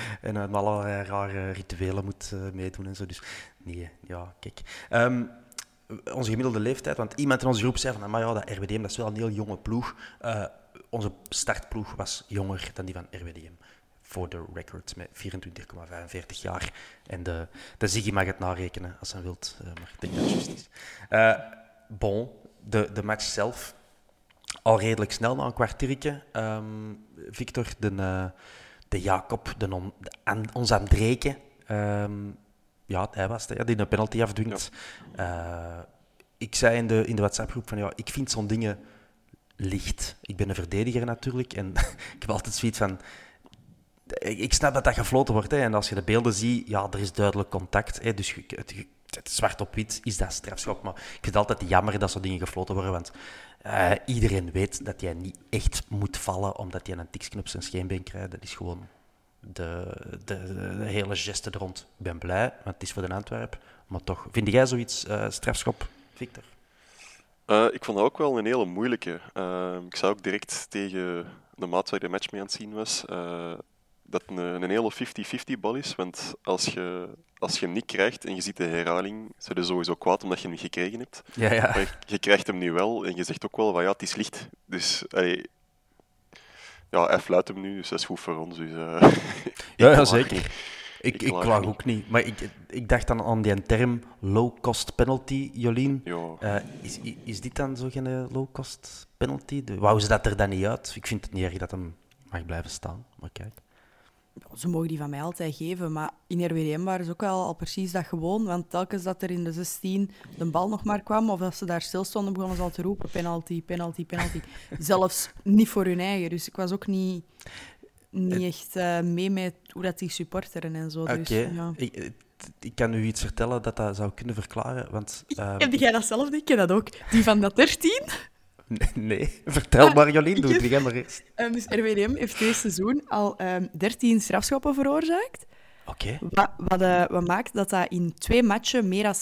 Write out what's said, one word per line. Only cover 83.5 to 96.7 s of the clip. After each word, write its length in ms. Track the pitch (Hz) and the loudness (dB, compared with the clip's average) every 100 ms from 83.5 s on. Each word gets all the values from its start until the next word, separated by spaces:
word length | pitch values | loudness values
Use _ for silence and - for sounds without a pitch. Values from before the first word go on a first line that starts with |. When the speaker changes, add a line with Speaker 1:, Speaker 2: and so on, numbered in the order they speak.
| - | 0
Speaker 2:
wel 140 | 107 | 2
van, 100 | 87 | 4
"Ja, 80 | 90 | 2
het 100 | 101 | 0
is 140 | 92 - | -4 -4
licht." 340 | - - - - _ | -4 -6 -14 -20 _
Dus, 380 | 92 - - - | -2 0 -2 -2
allee, 360 | - 90 87 - _ _ _ _ _ _ _ _ - - - - - - | 0 2 2 0 _ _ _ _ _ _ _ _ -20 -20 -20 -20 -20 0
ja, 160 | 87 85 | 4 6
hij 140 | 90 | 4
fluit 280 | - 90 - | 4 2 2
hem 140 | 98 | -4
nu, 140 | 95 98 | -8 -8
dus 140 | 87 | -6
dat 100 | 92 | -4
is 60 | - | -4
goed 140 | 90 | -6
voor 180 | - 80 | -6 -6
ons. 200 | 82 82 | -6 -8
Dus, 140 | 80 | -8
eh, 300 | 80 82 82 | -6 -4 8
<laughs> 100 | - - - - - | 8 8 0 -8 -10
ik 280 | - - - | -10 -14 10
Speaker 1:
Ja, 120 | 120 | 12
ja, 60 | |
Speaker 2:
klaag 140 | 147 139 | 12 10
Speaker 1:
zeker. 260 | 113 135 | 6 4
Speaker 2:
niet. 120 | 92 69 - - - - - | 0 -2 -6 -12 -14 -16 -4
Speaker 1:
Ik, 120 | 123 | -4
Speaker 2:
Ik 80 | 101 | 0
Speaker 1:
ik 60 | 131 | 0
Speaker 2:
klaag 160 | 90 | 2
Speaker 1:
klaag 160 | 98 107 | 4 6
Speaker 2:
niet. 100 | 98 | 4
Speaker 1:
ook 160 | 104 127 | 0 -2
niet. 240 | 110 107 | -2 2
Maar 120 | 117 | 2
ik, 280 | 117 104 92 - - | 2 -4 -10 -12 -12
ik 200 | 127 113 | -8 0
dacht 180 | 120 - | 2 2
dan 160 | 113 | 0
aan 180 | 90 113 | 2 2
die 200 | 104 98 | 4 2
term 400 | - 113 123 120 - - | 4 4 4 2 -4 -6
low-cost 760 | 98 104 120 - 123 117 - - | 2 4 4 2 -2 0 -2 2
penalty, 540 | 123 131 - 135 139 | 2 2 0 -4 -4
Jolien. 480 | - 117 117 139 135 | 0 2 4 2 0
Speaker 2:
Ja. 320 | - 87 82 82 | -2 -6 -6 -4
Speaker 1:
Eh, 240 | 107 101 - | -2 -2 -4